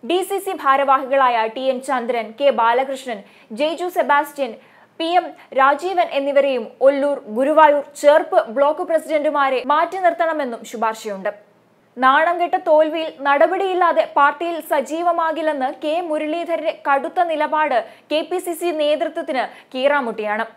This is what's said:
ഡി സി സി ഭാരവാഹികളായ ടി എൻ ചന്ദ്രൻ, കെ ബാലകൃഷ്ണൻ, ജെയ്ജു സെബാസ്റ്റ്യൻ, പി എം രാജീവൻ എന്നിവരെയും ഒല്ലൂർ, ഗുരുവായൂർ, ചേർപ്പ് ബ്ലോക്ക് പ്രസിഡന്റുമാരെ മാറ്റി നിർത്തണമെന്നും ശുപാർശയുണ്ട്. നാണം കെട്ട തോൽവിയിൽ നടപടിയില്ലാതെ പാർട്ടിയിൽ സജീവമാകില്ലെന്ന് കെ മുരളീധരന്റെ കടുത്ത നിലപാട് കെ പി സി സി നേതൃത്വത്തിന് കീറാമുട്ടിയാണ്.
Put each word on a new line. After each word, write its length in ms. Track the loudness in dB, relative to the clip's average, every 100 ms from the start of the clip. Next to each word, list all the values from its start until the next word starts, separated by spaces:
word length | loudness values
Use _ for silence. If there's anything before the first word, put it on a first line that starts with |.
| -2
ഡി 160 | -2
സി 160 | -2 -6
സി 140 | -6 -4
ഭാരവാഹികളായ 840 | 2 2 4 2 2 2 2 2 -2 -2
ടി 40 |
എൻ 200 | -2 -4
ചന്ദ്രൻ, 540 | -4 -4 -2 -4 -6 0
കെ 100 | 0
ബാലകൃഷ്ണൻ, 720 | 2 2 2 0 -6 -10 -12 -12 _ _
ജെയ്ജു 360 | -4 -4 -2 -4
സെബാസ്റ്റ്യൻ, 640 | -2 2 2 0 -6 -8 -8 _ _ _ _
പി 60 |
എം 220 | 0 0 0 -14 -8 2
രാജീവൻ 480 | 4 4 -2 -2 0
എന്നിവരെയും 560 | -2 0 2 2 0 -6 2
ഒല്ലൂർ, 400 | 4 4 0 -2 -6
ഗുരുവായൂർ, 560 | -2 2 6 6 6 -2 0
ചേർപ്പ് 500 | 4 4 4 0 0
ബ്ലോക്ക് 320 | 0 0 0
പ്രസിഡന്റുമാരെ 840 | -2 -2 0 0 0 0 0 0 -2
മാറ്റി 320 | -2 -2 0
നിർത്തണമെന്നും 680 | 0 2 -2 -2 -4 -8
ശുപാർശയുണ്ട്. 840 | -12 -4 -4 -4 -10 -6 -8 -8 _ _ _ _ _ 0
നാണം 440 | 2 4 2 0
കെട്ട 120 | 0 0 4
തോൽവിയിൽ 460 | 4 4 0 -6 -4
നടപടിയില്ലാതെ 920 | 0 2 2 0 -2 2 2 2 0 2
പാർട്ടിയിൽ 440 | 2 2 -6 -6
സജീവമാകില്ലെന്ന് 1300 | -2 -2 -2 -2 -2 0 -2 -2 -2 -2 -4 -4 -4
കെ 140 | -4
മുരളീധരന്റെ 840 | -2 -4 -4 -6 -4 -4 -4 -6 0
കടുത്ത 300 | 0 0 -2
നിലപാട് 640 | -2 0 -2 0 0 0 -2 -14 _
കെ 80 | -4 -2
പി 80 | -6
സി 140 | -4
സി 140 | -4 -4
നേതൃത്വത്തിന് 760 | -2 0 0 -2 -6 -6 -4 -4 -8 -12
കീറാമുട്ടിയാണ്. 680 | -2 0 2 -2 -6 -4 -4 -6